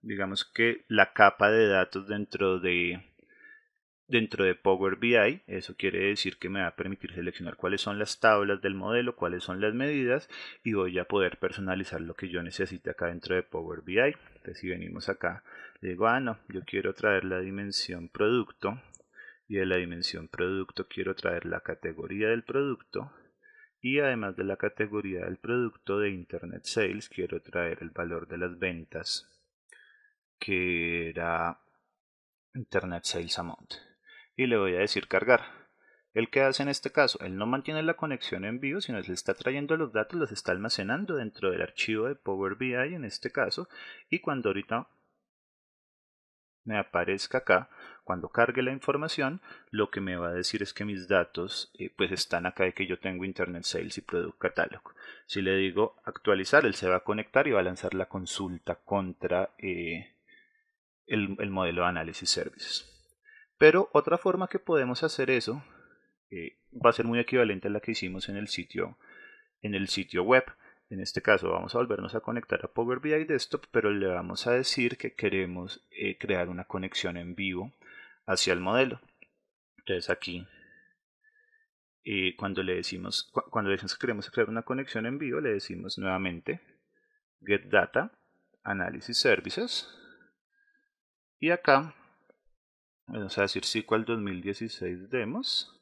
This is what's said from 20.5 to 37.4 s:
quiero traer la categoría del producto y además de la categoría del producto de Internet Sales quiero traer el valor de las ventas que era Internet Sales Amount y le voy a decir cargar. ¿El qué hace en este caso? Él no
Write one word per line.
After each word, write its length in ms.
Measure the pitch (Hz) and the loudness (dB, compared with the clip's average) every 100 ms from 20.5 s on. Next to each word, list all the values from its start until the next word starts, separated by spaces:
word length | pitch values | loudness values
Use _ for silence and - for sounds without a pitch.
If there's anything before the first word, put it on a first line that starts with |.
| 95 95 - 95 | 0 -4 -8 -8
quiero 260 | - 95 | -4 -4
traer 320 | 95 90 87 85 | -2 -2 -2 -4
la 140 | 85 | -6
categoría 680 | - 82 87 80 87 98 107 | -6 -6 -6 -8 -8 0 2
del 120 | 117 | 0
producto 680 | - 127 143 120 _ - 143 - _ _ _ - - _ | 0 -2 -2 -4 _ -8 -8 -14 _ _ _ -20 -20 _
y 200 | 123 139 | 0 2
además 340 | 143 120 101 | 2 2 -2
de 80 | 92 | -2
la 140 | 98 98 | -2 0
categoría 680 | 104 - 107 104 98 92 | -2 -2 -2 -2 -2 -4
del 120 | 90 92 | -4 -6
producto 640 | - 120 120 - - 101 | -2 0 0 -4 -2 0
de 100 | 104 | 0
Internet 540 | 95 85 87 87 87 | -2 -8 -10 -10 -10
Sales 440 | - - 98 101 - | -4 0 0 -2 -10
quiero 320 | - 90 85 | -6 -4 -4
traer 380 | - 87 85 82 | -4 -4 -2 -4
el 100 | 82 | -8
valor 360 | 82 87 85 85 | -6 -4 -4 -6
de 120 | 85 | -6
las 200 | 90 87 | -6 -4
ventas 720 | 92 85 80 80 80 - - _ _ _ _ - _ _ _ _ _ _ | -4 -4 -8 -10 -6 -8 -10 _ _ _ _ -20 _ _ _ _ _ _
que 680 | - 95 90 87 85 85 82 | -2 0 2 0 0 -2 -4
era 500 | 82 85 85 85 82 _ _ _ _ _ _ _ _ _ | -4 -2 0 -2 -4 _ _ _ _ _ _ _ _ _
Internet 500 | 135 - 98 90 87 | -12 -2 -2 -2 -6
Sales 340 | - 87 85 - | -4 -4 -4 -6
Amount 360 | 87 80 - - - _ _ - - | -6 -10 -16 -18 -18 _ _ -20 -14
y 140 | - 127 | -2 2
le 80 | 113 | 4
voy 180 | 98 | 4
a 60 | 90 | 2
decir 260 | 104 104 - | 2 0 0
cargar. 380 | 95 107 123 - - - _ _ _ _ | 0 6 4 4 -16 -20 _ _ _ _
¿El 160 | 110 117 | -2 2
qué 140 | - | 4
hace 220 | 135 131 | 4 2
en 40 | 139 | -2
este 220 | 135 - | -2 0
caso? 300 | - 131 - | 4 4 2
Él 120 | 92 | -6
no 100 | 95 | -4